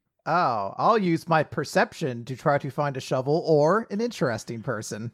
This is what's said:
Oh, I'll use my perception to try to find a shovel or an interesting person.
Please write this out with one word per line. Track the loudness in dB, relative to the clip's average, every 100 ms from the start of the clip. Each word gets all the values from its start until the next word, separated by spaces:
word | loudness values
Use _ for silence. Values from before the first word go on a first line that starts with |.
| _ _
Oh, | -2 0 2 0 -4 0
I'll | 2 4
use | 4 0 2
my | 2
perception | 2 -4 -2 0 0 -2 -6 -6 -10
to | -4
try | 0 0
to | -2
find | -4 -4 -4
a |
shovel | -4 -2 0 0
or | 4 4 6 2 0
an | -4
interesting | -4 -2 -2 -2 -6 -10
person. | -6 -6 -6 -8 -10